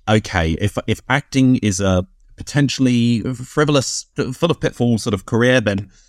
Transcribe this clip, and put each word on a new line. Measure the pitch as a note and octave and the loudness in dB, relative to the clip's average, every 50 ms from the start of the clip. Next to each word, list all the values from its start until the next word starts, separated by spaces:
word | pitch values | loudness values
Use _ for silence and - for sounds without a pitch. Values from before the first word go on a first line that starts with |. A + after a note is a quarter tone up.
| _ - | _ 0
"Okay, | A2 A2 - - - F#2 E2 D#2+ D#2+ | 0 0 0 0 -2 -2 0 0 0
if, | - G2 G#2 - - - - | -2 -2 -4 -4 -4 -4 -4
if | A2 - - - | -4 -6 -2 -2
acting | B2+ C#3+ - _ - C3+ C3 B2+ B2+ A#2+ | -2 -2 -2 _ 0 2 4 4 2 2
is | - G#2+ F#2+ F#2+ | 0 -2 0 0
a | G2+ F#2+ F#2 F#2 F2+ - _ _ _ _ - | 0 2 2 0 0 -4 _ _ _ _ -20
potentially | - - - - D3 C#3+ B2+ - - C3 B2+ B2 A#2+ A#2 A#2+ A#2+ A2 - B2 B2+ | -18 -16 -4 0 0 0 0 0 0 0 2 2 2 2 2 0 -2 -2 -6 -8
frivolous, | A#2+ B2+ - - D3+ D3+ D3 D3 - - - - - - - _ - C3 B2 | -8 -12 -4 -2 0 2 2 2 0 0 -2 -6 -8 -10 -10 _ -6 -6 -6
full | B2+ - - - | -2 -2 -2 -2
of | D3+ - | -2 -2
pitfalls | - C#3 - - B2 A#2+ A#2 G#2+ | -4 -6 -2 -2 0 0 0 0
sort | - B2 G#2 | 0 -4 -4
of | F#2 - | -4 -4
career, | - - A2+ A#2+ B2 B2+ C3 | -4 0 2 2 4 2 2
then | A2 G#2 G2+ G2 G2+ - _ _ _ | 2 0 -2 -4 -6 -10 _ _ _